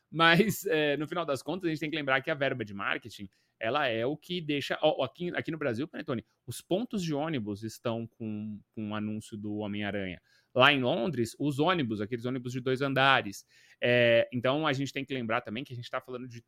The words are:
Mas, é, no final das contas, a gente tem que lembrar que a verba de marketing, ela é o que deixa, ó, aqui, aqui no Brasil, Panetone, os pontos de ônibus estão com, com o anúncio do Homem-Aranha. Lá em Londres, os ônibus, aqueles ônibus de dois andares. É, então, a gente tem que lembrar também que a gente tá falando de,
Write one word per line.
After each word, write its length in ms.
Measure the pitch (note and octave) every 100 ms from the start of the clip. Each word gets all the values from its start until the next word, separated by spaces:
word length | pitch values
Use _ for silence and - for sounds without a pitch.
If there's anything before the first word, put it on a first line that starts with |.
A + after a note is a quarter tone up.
| _
Mas, 540 | D3+ E3 E3+ G#3+ E3+
é, 320 | G3 D#3 D3 C#3+
no 100 | D3
final 200 | F3 D#3
das 160 | C3+
contas, 240 | C#3+ F3+ E3+
a 20 |
gente 120 | D#3
tem 100 | D#3
que 60 | D#3
lembrar 260 | C#3 C3+
que 80 | D3
a 40 |
verba 300 | D3 C3+ B2+
de 80 | G#2
marketing, 560 | G2+ A#2 D#3 G#2+ - G2 _ _ -
ela 260 | A2 C#3+ C3+
é 180 | A2+ B2
o 100 | D3+
que 240 | - F3+
deixa, 380 | D3+ C#3+ - -
ó, 240 | D#3 -
aqui, 260 | C3 - F3 C#3
aqui 140 | D3
no 80 | D#3
Brasil, 280 | C#3 A2+ D#3+
Panetone, 380 | B3 D#3+ A#2 - _ -
os 160 | -
pontos 400 | - F#3 B3 G#3+
de 100 | E3+
ônibus 500 | C#3+ D#3+ C#3 G#2 G2+
estão 440 | A2 - A#2+ A2+ A2+
com, 520 | - A2 G#2+ G#2+ G2+ _
com 160 | - G#2+
o 40 |
anúncio 420 | G#2+ G#2+ G#2+ - G#2+
do 200 | G#2 G#2
Homem-Aranha. 640 | G#2 G2+ G#2 G2+ F#2 F2 _ _ _
Lá 180 | B2 C3+
em 80 | C#3
Londres, 560 | B2 C3 F3+ B2 A2+ -
os 200 | C#3+ C3+
ônibus, 420 | E3 F3+ A#2 G#2
aqueles 240 | G#2 A#2+
ônibus 280 | B2 C3 B2
de 80 | B2+
dois 200 | B2+ B2+
andares. 640 | C#3 C3+ C3+ C3 G#2 - - _ _ -
É, 440 | B2 B2 A#2+ A#2 A#2
então, 340 | B2 B2+ C#3+ D#3
a 60 |
gente 220 | C3+ C#3
tem 100 | C#3+
que 80 | C3+
lembrar 300 | C3+ A2+ A#2+
também 200 | A2+ A2
que 120 | C#3+
a 20 | A#2+
gente 140 | A#2
tá 100 | B2+
falando 260 | - B2 B2+
de, 160 | A#2